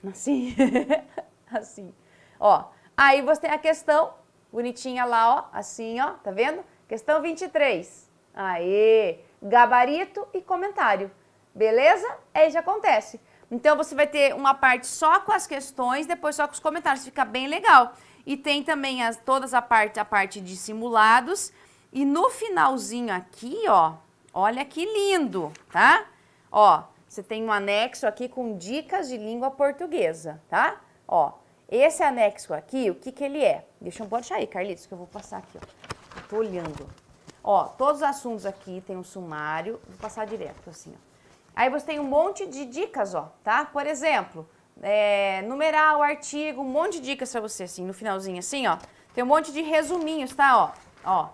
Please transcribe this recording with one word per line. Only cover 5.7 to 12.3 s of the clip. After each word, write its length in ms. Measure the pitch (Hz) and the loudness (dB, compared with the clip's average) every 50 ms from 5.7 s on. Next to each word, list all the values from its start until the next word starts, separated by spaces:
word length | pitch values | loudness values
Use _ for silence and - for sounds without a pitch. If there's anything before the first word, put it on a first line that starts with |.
| - - 226 226 226 240 | -12 -12 -10 -8 -4 -2
ó, 140 | 269 311 - | -2 -4 -4
tá 180 | - - 202 | -8 -10 -8
vendo? 320 | 190 196 240 285 311 370 359 _ _ _ _ | -2 -2 -2 -2 -2 -6 -12 _ _ _ _
Questão 340 | _ 220 220 - - 302 311 | _ -12 -8 -2 0 0 0
vinte 200 | 285 339 320 320 | 0 -2 -6 -6
e 60 | 381 | -10
três. 640 | 294 - 311 294 262 208 160 175 - - - _ _ _ _ _ _ _ | -4 0 2 2 2 2 -2 -6 -12 -20 -20 _ _ _ _ _ _ _
Aê, 840 | - 196 190 180 170 175 180 196 208 214 220 226 220 208 180 165 - - _ _ _ | -8 -6 -4 -4 -2 -2 0 2 4 6 6 6 6 4 2 -4 -6 -14 _ _ _
gabarito 840 | - 202 233 240 240 226 247 247 247 262 294 339 381 381 - 415 403 - - | -4 4 6 6 8 8 6 4 4 4 2 -4 -4 -6 -8 -12 -12 -8 -10
e 80 | 370 | -10
comentário. 680 | 370 - 381 349 370 403 392 403 311 226 202 185 196 190 - _ _ _ _ _ _ _ _ | -4 -4 -4 -4 -4 -6 -2 0 0 0 0 0 -2 -10 -12 _ _ _ _ _ _ _ _
Beleza? 540 | 196 214 220 220 240 269 320 415 381 415 480 - - _ _ | 0 2 2 4 6 6 6 4 4 0 -8 -10 -10 _ _